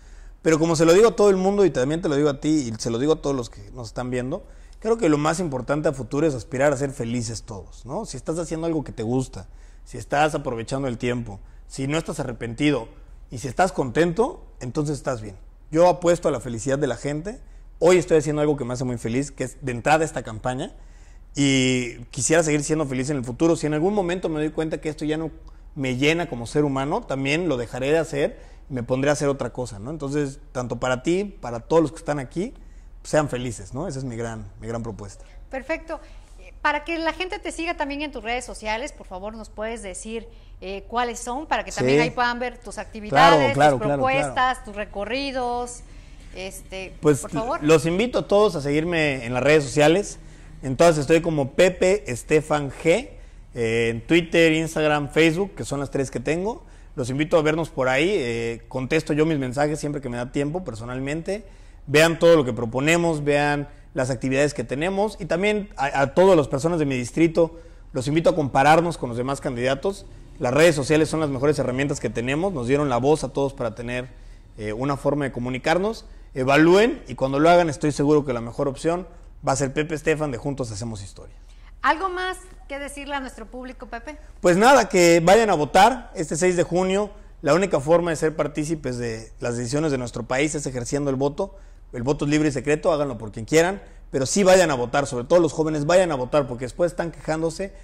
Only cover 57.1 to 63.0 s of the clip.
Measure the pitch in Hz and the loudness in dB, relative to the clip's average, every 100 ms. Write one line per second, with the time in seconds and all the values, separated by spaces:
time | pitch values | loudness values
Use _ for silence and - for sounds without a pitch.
57.1 | 135 156 170 151 160 151 - 127 131 170 | -2 2 2 2 0 -4 -2 0 2 2
58.1 | 208 120 117 117 117 - 127 127 160 - | 0 -2 -2 -4 -6 -8 -8 -2 -2 0
59.1 | 147 156 151 127 123 147 156 147 143 131 | 0 2 0 -2 0 -2 -2 -6 -6 -6
60.1 | 120 123 143 147 175 180 110 117 127 135 | -6 -6 -4 -4 -4 -8 -12 -10 -8 -6
61.1 | 156 165 202 - - - - - 143 165 | -6 -6 -8 -10 -20 -20 -18 0 4 4
62.1 | 165 170 165 127 113 113 123 147 170 | 6 6 8 4 -2 -4 -2 2 2